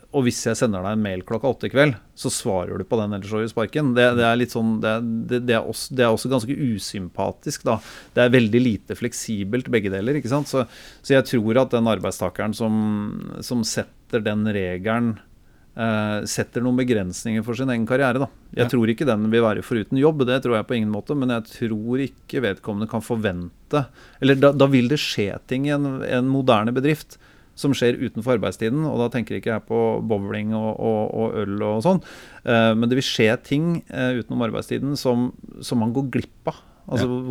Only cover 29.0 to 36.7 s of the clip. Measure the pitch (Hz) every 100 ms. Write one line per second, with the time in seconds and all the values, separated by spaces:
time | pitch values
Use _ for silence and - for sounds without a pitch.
29 | 120 123 110 104 113 107 - 113 113 113
30 | 113 104 98 107 107 110 110 107 113 110
31 | 107 - 113 - 101 101 107 107 143 190
32 | - - - - - 117 113 110 117 127
33 | - - 110 120 - 139 170 170 - -
34 | 127 123 110 127 117 107 - 120 135 143
35 | 135 120 123 - - - - 123 113 120
36 | 139 - - - - - -